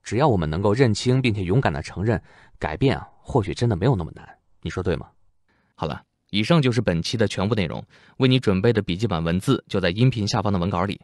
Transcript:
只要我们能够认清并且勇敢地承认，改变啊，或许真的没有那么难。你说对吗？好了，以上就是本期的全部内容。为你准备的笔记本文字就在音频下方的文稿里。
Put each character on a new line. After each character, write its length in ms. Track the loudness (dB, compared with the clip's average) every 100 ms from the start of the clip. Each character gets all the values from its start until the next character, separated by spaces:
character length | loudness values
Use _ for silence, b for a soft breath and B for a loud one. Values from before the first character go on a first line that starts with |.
只 140 | -4 2
要 100 | 2
我 80 | 2
们 140 | 0
能 120 | 0
够 120 | 0
认 200 | 4 4
清 280 | 4 2 2
并 120 | 2
且 100 | -2
勇 180 | 0 2
敢 100 | 2
地 100 | -2
承 220 | -8 -4
认， 180 | -2 -2 b b b -10
改 160 | -8 0
变 220 | 0 0
啊， 100 | -8 -20
或 220 | -2 -2
许 120 | -2
真 160 | -2 -2
的 60 | 0
没 100 | 0
有 100 | 0
那 80 |
么 80 | -4 -12
难。 120 | -20 -20 _ _
你 80 | -10
说 120 | -6
对 140 | -4 -4
吗？ 120 | -6 _ _ _ _ _ _ _
好 100 | -8
了， 160 | -8 _ _ _
以 140 | -2
上 180 | 2 4
就 100 | 4
是 100 | 2
本 200 | 0 -2
期 160 | -4 -2
的 100 | -2
全 200 | 0 -2
部 60 |
内 120 | -2 -4
容。 180 | -6 -14 b b -2
为 100 | 2
你 120 | 2
准 220 | 2 2
备 100 | 2
的 100 | 0
笔 140 | -2 -4
记 100 | -2
本 180 | -2
文 160 | 0 0
字 240 | 0 -2 _
就 120 | -2
在 100 | -2
音 200 | 2 2
频 180 | 2 -2
下 140 | -2
方 100 | 0
的 60 | 0
文 120 | 0
稿 160 | 0 -2
里。 140 | -4